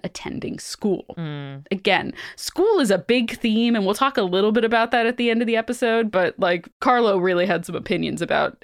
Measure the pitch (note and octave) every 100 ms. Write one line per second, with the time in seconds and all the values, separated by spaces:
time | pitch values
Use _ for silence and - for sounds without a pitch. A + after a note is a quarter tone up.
0 | - - - - - - - - G#3+ F3+
1 | - - D#3+ D3 C#3 C#3 - F#3+ G3+ F3+
2 | - - - - - - G4+ G4+ A#3+ F#3
3 | - B3 A3+ - A#3 G#3+ A#3 A#3 F#3+ G3+
4 | C4+ C4+ F#3 F3+ G#3 A3 A3+ A#3 A#3 B3
5 | A3+ A#3+ A#3+ A3+ A#3 A3+ A3 A#3+ A#3 A3+
6 | A3 F#3 F3 - F3+ F3 - _ C4+ B3
7 | A3+ G3 F3+ F3 F#3 E3+ E3+ E3 - F3
8 | D#3+ A3 E3+ D3 D3 -